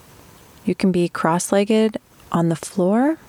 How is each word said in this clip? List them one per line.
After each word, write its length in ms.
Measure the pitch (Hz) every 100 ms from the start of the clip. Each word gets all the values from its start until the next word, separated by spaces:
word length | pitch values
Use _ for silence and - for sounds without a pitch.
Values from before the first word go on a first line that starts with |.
| - - - - - -
You 120 | - 180
can 160 | 190
be 180 | 180 175
cross-legged 880 | - 165 175 - 202 202 220 220 - _ - -
on 180 | 175 165
the 60 | 165
floor 640 | - 190 180 220 277 320